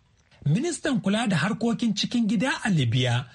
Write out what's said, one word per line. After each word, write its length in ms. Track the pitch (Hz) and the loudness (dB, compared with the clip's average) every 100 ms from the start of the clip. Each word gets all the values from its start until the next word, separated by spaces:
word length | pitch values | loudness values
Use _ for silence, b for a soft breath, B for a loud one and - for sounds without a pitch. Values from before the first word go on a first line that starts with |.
| _ b b b 139 | _ b b b 0
Ministan 560 | 170 339 320 320 240 | 0 0 -2 -2 0
kula 260 | 196 208 240 | 0 0 0
da 100 | 160 | 0
harkokin 580 | 185 226 233 226 240 202 | 0 0 0 0 0 -2
cikin 300 | - 247 220 | -2 0 0
gida 220 | 233 254 - | 0 0 -2
a 60 | 240 | 0
Libya 560 | 170 123 123 123 120 - | 2 2 2 2 0 -4